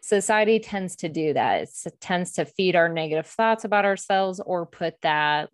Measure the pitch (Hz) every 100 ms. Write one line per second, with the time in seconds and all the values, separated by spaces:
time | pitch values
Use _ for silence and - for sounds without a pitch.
0 | - 202 196 214 214 220 220 202 185 -
1 | 175 160 156 135 113 92 87 - - -
2 | - 180 180 - 156 - 185 175 165 165
3 | 160 156 156 - 220 220 214 208 202 196
4 | - 190 190 185 - 180 170 - 165 165
5 | 165 151 151 151 151